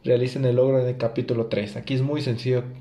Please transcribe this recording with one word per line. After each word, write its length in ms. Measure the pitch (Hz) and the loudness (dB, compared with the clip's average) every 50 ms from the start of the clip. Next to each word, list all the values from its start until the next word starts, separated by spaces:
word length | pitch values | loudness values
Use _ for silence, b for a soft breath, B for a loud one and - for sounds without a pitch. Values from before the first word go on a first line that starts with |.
| - | 0
realicen 400 | 127 123 120 127 127 - 139 135 | 2 2 2 2 0 0 0 0
el 100 | 123 120 | 2 4
logro 240 | 123 127 135 135 131 | 4 4 4 4 2
en 80 | 123 | 2
el 120 | 123 123 - | 0 -2 -2
capítulo 480 | 117 113 - - 117 - 123 113 113 | -2 -2 -2 -2 -2 -2 0 0 0
tres. 280 | - - 104 104 104 - | 0 0 -2 -2 -4 -6
Aquí 200 | 113 - - 135 | -10 -8 -4 -2
es 80 | 127 131 | -2 0
muy 200 | 143 147 151 143 | 0 -2 -2 -2
sencillo 400 | 131 117 117 - 127 127 123 123 - - - | -2 -4 -2 -2 0 0 0 -2 -4 -10 -12